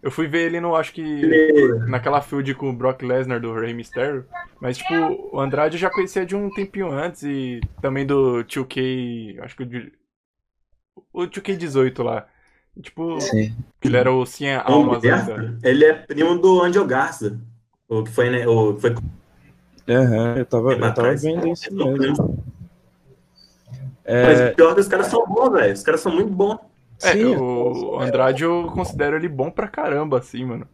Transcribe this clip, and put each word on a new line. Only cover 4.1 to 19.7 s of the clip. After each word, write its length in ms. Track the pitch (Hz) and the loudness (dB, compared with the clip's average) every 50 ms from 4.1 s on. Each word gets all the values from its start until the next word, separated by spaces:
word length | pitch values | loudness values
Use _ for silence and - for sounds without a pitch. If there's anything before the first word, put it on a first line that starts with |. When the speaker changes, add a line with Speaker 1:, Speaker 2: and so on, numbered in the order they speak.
| 147 131 127 _ - - 349 - _ _ | -4 -8 -10 _ -16 -16 -16 -18 _ _
Speaker 1:
mas, 180 | - 127 123 - | -6 -6 -6 -6
tipo, 160 | - 151 165 165 160 156 - - - - - | -6 -2 -2 0 0 0 -2 -6 -8 -8 -4
o 80 | 139 | -4
Andrade 340 | 139 139 131 143 151 156 156 | -4 -2 0 0 0 0 0
eu 40 | 170 | -2
já 100 | 185 185 | -4 -2
conhecia 340 | - - 185 185 - 196 185 | -2 -2 -4 -2 -4 -6 -6
de 120 | 170 190 | -4 -6
um 120 | 202 208 196 | -6 -6 -6
tempinho 380 | 196 - 196 196 - 196 190 175 143 | -6 -8 -8 -8 -6 -8 -6 -6 -4
antes 320 | 139 156 180 175 - - | -6 -6 -6 -8 -10 -10
e 360 | 143 143 135 131 127 123 120 113 - - - - | -8 -6 -6 -6 -8 -6 -8 -8 -10 -10 -8 -6
também 240 | 139 135 135 139 | -4 -4 -4 -2
do 380 | 135 143 139 135 131 123 120 113 | 0 2 2 2 2 0 -2 -4
two 200 | - - 143 131 | -6 -6 -8 -8
K, 720 | 131 - 135 131 131 131 127 123 120 120 117 113 107 98 - - | -6 -6 -6 -4 -4 -4 -6 -6 -8 -10 -10 -12 -14 -16 -16 -18
acho 140 | - - | -18 -14
que 80 | - 135 | -14 -14
o 20 | |
de, 260 | 120 120 123 110 - _ _ _ _ _ _ _ _ _ _ _ _ _ _ _ _ _ _ _ _ _ - _ _ _ | -10 -10 -12 -12 -14 _ _ _ _ _ _ _ _ _ _ _ _ _ _ _ _ _ _ _ _ _ -20 _ _ _
o 140 | 180 175 | -6 -6
two 160 | 180 - 196 196 | -6 -6 -10 -6
K 140 | - 196 | -6 -6
dezoito 480 | 175 170 160 135 135 131 127 127 - 123 | -4 -6 -2 2 2 2 2 0 -2 -4
lá. 220 | 117 113 110 - _ _ _ _ _ _ _ _ _ _ - | -4 -4 -6 -8 _ _ _ _ _ _ _ _ _ _ -20
Tipo, 400 | - - _ - 160 170 165 - | -20 -20 _ -8 -8 -6 -6 -4
Speaker 3:
Sim. 360 | - - - 110 110 107 113 117 - - _ _ | -4 0 0 0 0 0 -4 -10 -14 -16 _ _
Speaker 1:
que 80 | - 127 | -2 2
ele 80 | 120 | 2
era 160 | 123 127 131 127 | 4 4 4 2
o 120 | 131 127 | 2 0
Cien 340 | 127 - - 143 139 139 131 | -4 -6 -6 -4 -2 -2 -2
Speaker 2:
O 140 | - - 135 | 2 4 6
Speaker 1:
Almas 260 | 147 143 123 123 117 | 6 6 4 2 2
Speaker 2:
Humberto, 340 | 113 - 160 180 - - - | 2 2 2 2 0 -4 -6
Speaker 1:
ainda. 260 | - 113 - - - - 127 | -8 -8 -8 -10 -2 0 2
Speaker 2:
ele 160 | 131 143 151 | 6 8 6
é 100 | 156 156 | 6 6
primo 440 | - - _ 151 143 160 170 175 175 | 4 -4 _ -2 0 2 2 2 4
do 240 | 185 190 185 180 175 | 6 6 6 6 4
Angel 240 | 180 175 208 190 | 4 2 2 2
Garza, 540 | 135 127 131 147 165 - - 113 104 95 - - - - _ _ _ _ _ _ _ | 2 0 0 0 -2 -4 -6 -6 -6 -6 -6 -14 -16 -20 _ _ _ _ _ _ _
o 160 | 113 110 110 | -4 -4 -4
que 60 | - - | -2 0
foi, 180 | - 123 123 | 0 0 2
né, 160 | 123 123 120 | 0 0 2
o 280 | 120 117 113 107 104 101 | 2 4 4 4 2 0
que 80 | - - | 0 0
foi 120 | 117 117 117 101 - - - _ _ _ _ _ - - _ _ _ | 0 0 0 -6 -10 -12 -14 _ _ _ _ _ -20 -20 _ _ _